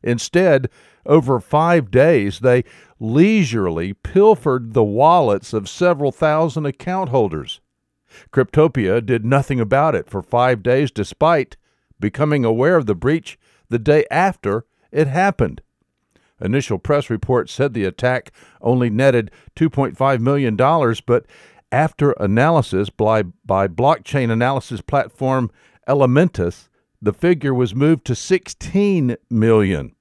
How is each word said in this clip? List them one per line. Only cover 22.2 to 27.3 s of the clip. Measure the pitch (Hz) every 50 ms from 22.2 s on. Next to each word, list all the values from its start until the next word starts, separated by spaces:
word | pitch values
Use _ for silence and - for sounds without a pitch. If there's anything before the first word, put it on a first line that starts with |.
| - 98 104 113 135 160 170 151 120 - - 92 101 98
by, | - - 110 107 110 110
by | 101 87 - _ _ - 95 95 98 95
blockchain | 85 - 123 143 139 117 - - - 143 127 117
analysis | 113 113 120 127 139 135 - - 123 101
platform | - - - 139 - - _ - 135 131 131 131 123 110 _ _ _ _ _ _ _
Elementus, | - 143 - 135 123 123 147 185 175 - - 87 87 - - _ _ _ _ _ _ _ _
the | - 104
figure | 98 - - 175